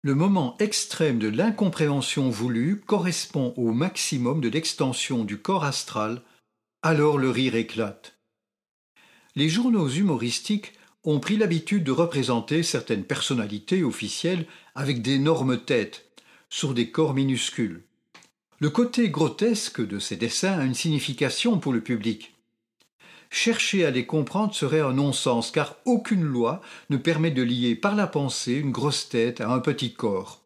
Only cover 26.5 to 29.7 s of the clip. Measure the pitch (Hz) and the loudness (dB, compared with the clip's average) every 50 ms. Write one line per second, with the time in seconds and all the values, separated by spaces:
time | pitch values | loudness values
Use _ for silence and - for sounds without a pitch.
26.5 | 147 196 - - - - - _ 143 131 - 170 165 151 160 165 147 127 127 120 | 0 -2 -8 -16 -20 -20 -4 _ -2 0 2 2 2 2 2 2 2 2 0 0
27.5 | 123 120 123 123 113 110 - 202 208 208 196 - - 151 143 131 - - - 127 | 0 2 2 0 0 2 2 0 2 2 0 0 0 0 -2 0 -2 -4 -2 -2
28.5 | 120 143 147 139 117 - 135 147 139 - - - - 120 113 120 120 - 120 110 | -2 0 0 -2 -2 0 0 0 0 -2 -6 -2 0 2 2 2 0 -2 -2 0
29.5 | 123 127 127 160 | 0 2 2 0